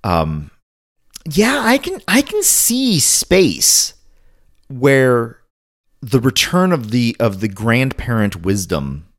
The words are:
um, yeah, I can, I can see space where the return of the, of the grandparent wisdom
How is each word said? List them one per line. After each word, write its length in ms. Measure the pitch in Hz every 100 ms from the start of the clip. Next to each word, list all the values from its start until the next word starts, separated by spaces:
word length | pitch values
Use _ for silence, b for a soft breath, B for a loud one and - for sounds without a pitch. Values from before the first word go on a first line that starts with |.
um, 480 | 107 85 80 76 73 _ _ _ _ _ _ - -
yeah, 300 | 151 220 285
I 120 | 226 262
can, 220 | 349 381 -
I 140 | 214
can 200 | 285 427
see 560 | 381 - - 240 262 175
space 920 | - - - 185 165 76 - - - - _ _ - _ _ _ _
where 720 | 131 135 135 131 120 117 - _ _ _ _ _ _
the 200 | 120 131
return 520 | 123 - - 175 185
of 180 | 165 107
the, 260 | 120 117 117
of 200 | 113 95
the 80 | 110
grandparent 880 | 95 110 117 131 - - 117 104 90
wisdom 680 | 87 101 90 80 69 69 80